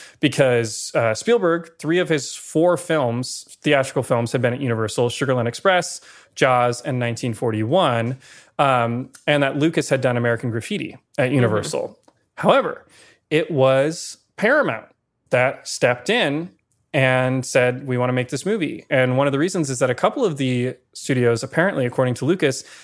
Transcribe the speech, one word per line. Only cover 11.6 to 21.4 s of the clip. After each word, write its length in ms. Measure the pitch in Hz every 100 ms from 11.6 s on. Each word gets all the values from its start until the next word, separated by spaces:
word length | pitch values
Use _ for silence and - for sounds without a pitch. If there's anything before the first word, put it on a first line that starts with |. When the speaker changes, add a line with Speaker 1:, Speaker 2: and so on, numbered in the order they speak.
| 104 - - - _ _ _ -
Speaker 1:
However, 500 | 190 262 196 - - - - _ _
it 200 | 151 165
was 680 | 147 131 135 147 170 - - _ -
Paramount 480 | 214 294 196 110 - _ _ _ _
that 360 | 123 127 - -
stepped 420 | - 127 123 -
in 400 | 233 160 147 180 - _ _ _
and 520 | 143 131 127 127 131 -
said, 420 | 135 123 127 139
"We 100 | 123
want 120 | 123
to 40 |
make 160 | 127 123
this 160 | 139 185
movie." 400 | 220 147 110 -
And 280 | 135 127 127
one 100 | 143
of 60 |
the 60 | 139
reasons 300 | 180 185 139
is 100 | 127
that 100 | 131
a 60 | -
couple 280 | 202 285
of 140 | 220 139
the 380 | 131 123 123 - _
studios, 500 | - - 131 120 117